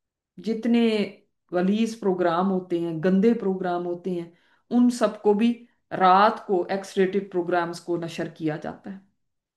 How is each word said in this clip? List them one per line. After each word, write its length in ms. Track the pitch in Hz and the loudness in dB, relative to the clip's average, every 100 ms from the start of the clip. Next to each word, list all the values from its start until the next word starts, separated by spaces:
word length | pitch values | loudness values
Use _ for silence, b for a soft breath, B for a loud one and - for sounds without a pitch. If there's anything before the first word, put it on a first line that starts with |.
| _ _ _ - | _ _ _ -10
जितने 800 | 190 214 233 233 226 214 196 - _ _ - | -6 -2 2 2 2 2 -2 -8 _ _ -6
गलीज 460 | 175 185 214 220 - | 0 2 2 0 -2
program 480 | 196 185 175 165 196 | -2 0 0 0 0
होते 320 | 185 180 170 | 0 -2 -4
हैं, 240 | 170 160 | -4 -2
गंदे 300 | 185 190 233 | 0 4 4
program 500 | 226 196 185 180 175 | 2 -2 -2 -4 -4
होते 280 | 175 175 190 | -6 -6 -6
हैं, 260 | 175 165 b b b b | -6 -8 b b b b
उन 200 | 240 247 | 2 2
सबको 440 | 240 214 208 208 | 2 -2 0 2
भी 340 | 208 233 233 B B - | 2 2 0 B B -8
रात 520 | 170 185 190 214 220 - | 2 6 6 4 0 -2
को, 200 | 180 170 | -2 -2
एक्स 260 | 196 - 202 | -6 -4 0
रेटेड 340 | 185 196 196 | 0 0 -4
programs 480 | 180 170 175 170 170 | -6 -2 -2 -2 -8
को 180 | - 170 | -6 -6
नशर 320 | 165 - 160 | -6 -8 -10
किया 280 | - 156 156 | -6 -6 -6
जाता 340 | - - 202 | -10 -12 -16
है। 100 | 190 _ _ _ _ _ | -18 _ _ _ _ _